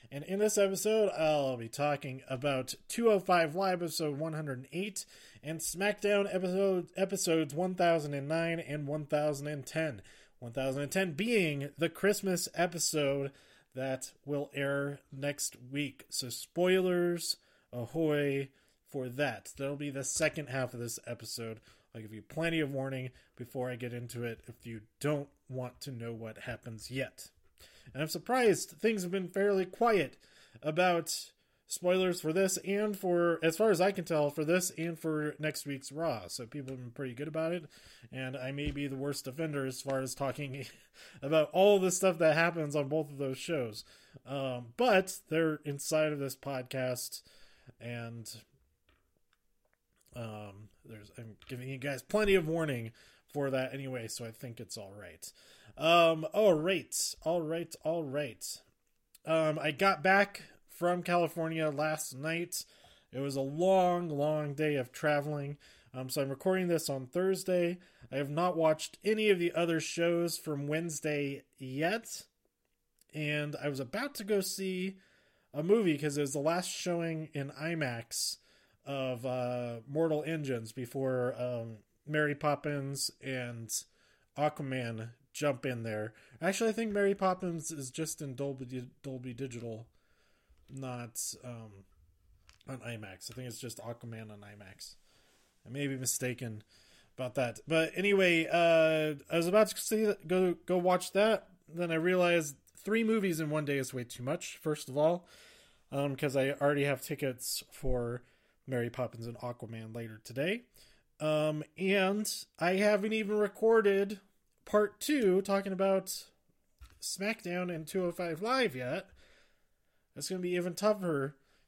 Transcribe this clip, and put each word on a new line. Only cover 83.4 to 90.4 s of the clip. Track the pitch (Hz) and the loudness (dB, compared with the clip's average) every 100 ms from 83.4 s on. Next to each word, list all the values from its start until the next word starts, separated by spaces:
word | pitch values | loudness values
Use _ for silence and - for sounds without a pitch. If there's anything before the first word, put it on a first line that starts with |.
| 120 117 117 - - _ _ _ _ - | -4 -8 -6 -6 -6 _ _ _ _ 0
Aquaman | 151 147 139 131 117 113 110 - _ | 0 0 -4 -4 -4 -6 -10 -12 _
jump | - 147 127 131 | -2 0 0 -2
in | 120 | -4
there. | 113 107 107 - - - | -4 -4 -4 -8 -20 -4
Actually, | 175 196 226 | -2 2 0
I | |
think | 214 226 | 0 0
Mary | 202 196 | 2 2
Poppins | 196 190 185 185 165 143 | 4 2 0 -2 -4 -6
is | 156 127 | -8 -8
just | - 156 - | -6 -6 -6
in | 143 | -8
Dolby | 123 139 131 | -6 -6 -6
Di-, | 123 127 123 - | -8 -10 -10 -14
Dolby | 143 131 127 | -12 -10 -10
Digital, | 120 135 120 117 110 113 _ _ _ _ _ | -8 -8 -8 -10 -10 -12 _ _ _ _ _